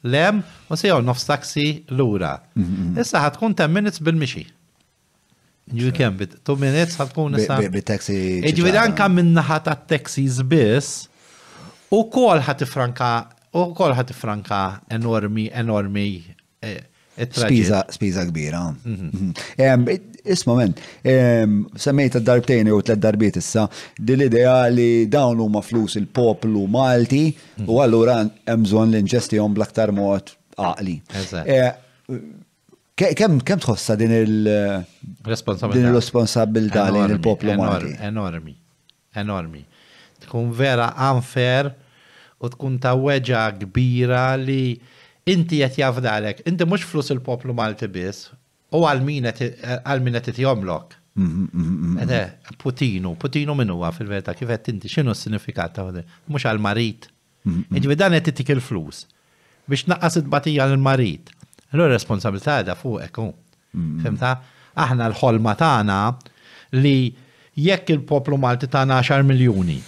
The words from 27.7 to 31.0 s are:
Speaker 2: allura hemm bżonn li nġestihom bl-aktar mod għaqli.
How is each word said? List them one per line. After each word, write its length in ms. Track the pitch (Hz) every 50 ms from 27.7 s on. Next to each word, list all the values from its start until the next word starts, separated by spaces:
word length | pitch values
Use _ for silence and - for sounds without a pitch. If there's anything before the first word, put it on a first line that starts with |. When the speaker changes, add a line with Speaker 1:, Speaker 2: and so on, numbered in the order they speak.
| 113 127
Speaker 2:
allura 380 | 143 123 113 113 113 120 123 117 110 107 - - _
hemm 220 | - 117 113 113
bżonn 260 | 98 101 110 110 113
li 120 | 110 107 98
nġestihom 520 | 95 - 120 113 - - 107 104 107 104
bl-aktar 380 | 98 107 - - - 110 104 101
mod 420 | 101 101 98 101 98 - - - _ _ _ - -
għaqli. 420 | 98 87 82 - 101 92 87 76